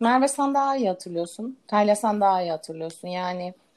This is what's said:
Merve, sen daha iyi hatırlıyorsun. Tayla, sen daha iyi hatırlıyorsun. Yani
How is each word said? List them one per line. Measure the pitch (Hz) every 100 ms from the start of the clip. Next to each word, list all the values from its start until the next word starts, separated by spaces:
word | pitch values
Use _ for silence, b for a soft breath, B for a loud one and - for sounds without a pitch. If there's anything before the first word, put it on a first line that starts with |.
Merve, | 233 254 277
sen | 285 277 277
daha | 277 269
iyi | 226
hatırlıyorsun. | 180 - 170 175 - 226 262 -
Tayla, | 208 208 208
sen | 220 208
daha | 196 190
iyi | 175
hatırlıyorsun. | 160 - 160 160 165 180
Yani | 180 185 180 180 185 _